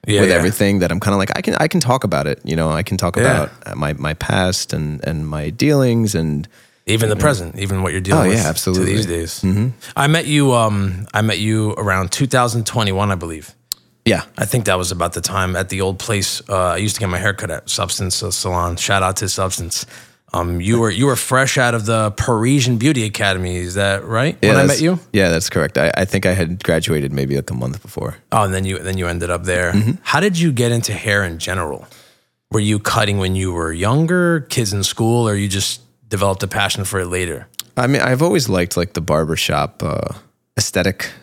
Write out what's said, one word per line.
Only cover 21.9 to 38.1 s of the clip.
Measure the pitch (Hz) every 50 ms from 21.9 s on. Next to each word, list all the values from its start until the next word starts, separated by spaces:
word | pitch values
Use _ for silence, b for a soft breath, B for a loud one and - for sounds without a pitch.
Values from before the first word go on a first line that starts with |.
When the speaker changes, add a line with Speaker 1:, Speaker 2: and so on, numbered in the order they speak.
| 117 110 110 104
Speaker 1:
Parisian | 101 - - - 120 107 110 123 139 147 123 117 123 110
Beauty | 117 151 147 127 110
Academy. | 107 101 - 107 98 95 92 92 90 90 90
Is | 90 87 90
that | 101 98 98 98 98 -
right? | - 113 113 131 156 - -
Speaker 2:
Yeah, | - 101
Speaker 1:
When | 110 135
I | 139
Speaker 2:
that's | - - -
Speaker 1:
met | 156
you? | 165 185 170 - - -
Speaker 2:
Yeah, | 104 95 87
that's | 82 82 80 -
correct. | - 90 76 73 - -
I, | 73 80 -
I | - 92
think | 92 - 98 98
I | 95 90
had | 95 87 80 87 95 -
graduated | - 85 82 80 - 82 76 69 69 73
maybe, | 69 67 67 69
like, | 69 69 -
a | -
month | 62 62 64 69 -
before. | - - - 80 76 - - - _ _
Speaker 1:
Oh, | - 117 104
and | 98 95
then | 92 95
you, | 95 95 -
then | - 95 95 95
you | 90 85
ended | 85 87 87 87
up | 87 85 85
there. | 85 90 90 90 87 87
Speaker 2:
Mm-hmm. | 101 110 113 156 185 -
Speaker 1:
How | - - 147
did | 180 208 185 165
you | 170 170 135
get | 117 123 120
into | 117 117 107 - 107
hair | 87 - 113 101 101 98
in | 90 82 82
general? | - - 92 95 85 78 69 50 - - b b b b b b b b b b _ _
Were | - 110
you | 107 107 107 107
cutting | 107 - - 117 107 101 101 98
when | 95 92 92
you | 95 95 92
were | 87 85 82 82 80
younger, | 82 92 107 123 147 165 160 180 180 175 175 170 160 131 -
kids | - 131 117 98 98
in | 101 95
school, | - - - 117 113 117 120 117 110
or | 104
you | 101 101 101
just | 92 101 95 - - - _ _ _ _ _ -
developed | - 98 101 98 95 95 -
a | 95
passion | - 110 101 98 - - 98
for | 92 104 98
it | 90 87
later? | 87 90 90 87 78 64 - - _ _ - - _ -
Speaker 2:
I | 123 123
mean, | 139 127
I've | - 123